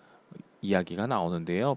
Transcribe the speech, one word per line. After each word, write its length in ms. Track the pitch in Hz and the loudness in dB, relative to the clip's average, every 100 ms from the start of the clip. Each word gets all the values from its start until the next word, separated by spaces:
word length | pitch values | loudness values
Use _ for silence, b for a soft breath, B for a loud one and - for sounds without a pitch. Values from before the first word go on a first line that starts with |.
| b b _ - - - | b b _ -20 -20 -8
이야기가 440 | 98 92 87 98 113 | 2 2 2 -2 0
나오는데요. 680 | 101 85 87 82 90 135 | 0 0 -2 -2 0 0